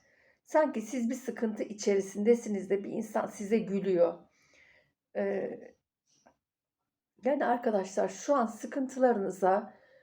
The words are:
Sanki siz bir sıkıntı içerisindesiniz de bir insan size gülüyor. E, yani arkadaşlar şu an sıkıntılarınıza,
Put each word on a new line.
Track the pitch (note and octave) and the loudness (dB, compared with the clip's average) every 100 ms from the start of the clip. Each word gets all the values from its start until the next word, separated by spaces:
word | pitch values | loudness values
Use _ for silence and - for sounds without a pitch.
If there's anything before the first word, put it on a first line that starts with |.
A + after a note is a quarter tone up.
| _ _ _ _ | _ _ _ _
Sanki | - D#4 D4+ A3 | 0 2 2 0
siz | G#3+ C4 A#3 | -4 -2 -2
bir | |
sıkıntı | C4 - - A3+ G#3 | -4 -6 -4 -2 -2
içerisindesiniz | - - G#3 G3 F#3+ G3+ G#3+ A#3 A3 G3 F#3 | -6 -2 2 2 0 2 4 4 2 -4 0
de | G3+ | -2
bir | G3+ | -2
insan | - A3 A3 F#3+ | -6 -2 -2 -2
size | - G3+ A3 | -4 0 0
gülüyor. | F3+ G3 F#3+ E3+ E3+ - - _ _ _ - _ _ _ _ G3+ | 2 -2 2 4 4 2 -12 _ _ _ -20 _ _ _ _ -4
E, | G3 G3 - - - _ _ _ _ _ _ _ _ _ _ _ _ _ _ _ | -2 -2 -4 -8 -16 _ _ _ _ _ _ _ _ _ _ _ _ _ _ _
yani | B3 C#4+ | 0 2
arkadaşlar | A#3+ B3 A#3 G#3 F#3 G3+ F#3+ | 2 0 2 0 0 -2 -2
şu | - - | -2 0
an | C#4 A3 | 2 0
sıkıntılarınıza, | - A#3 C#4+ C4 B3+ B3+ G#3 F#3+ F#3 F#3 G3+ A3+ - _ - | -4 -8 -6 -4 -2 -2 0 -2 0 2 2 -2 -14 _ -20